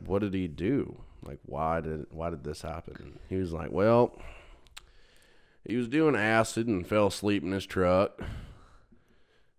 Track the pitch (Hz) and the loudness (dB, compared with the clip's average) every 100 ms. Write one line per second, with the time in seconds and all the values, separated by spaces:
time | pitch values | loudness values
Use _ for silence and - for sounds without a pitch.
0 | 87 98 104 95 87 73 95 135 - - | -2 0 0 0 -2 -2 0 0 -2 -8
1 | - - - 71 - 71 80 82 80 78 | -18 -16 -14 -14 -10 -4 0 0 -2 -6
2 | - 78 85 80 65 - 82 82 78 - | -8 -8 -8 -6 -8 -10 -10 -10 -12 -14
3 | 69 - - 95 90 82 78 76 107 120 | -16 -16 -6 -4 -2 -4 -4 2 4 6
4 | 123 - - - - - - - - - | 4 0 -16 -18 -20 -20 -20 -20 -20 -20
5 | - - - _ _ _ - 120 117 147 | -20 -20 -20 _ _ _ -6 -4 0 2
6 | 156 113 110 113 110 113 117 95 87 107 | 4 4 4 4 2 0 0 0 2 4
7 | 101 - 104 101 87 95 - 95 90 92 | 4 2 0 0 0 -4 -2 2 4 6
8 | 104 - - - - - - - _ - | 4 -2 -12 -10 -14 -18 -20 -20 _ -20
9 | _ _ _ _ _ | _ _ _ _ _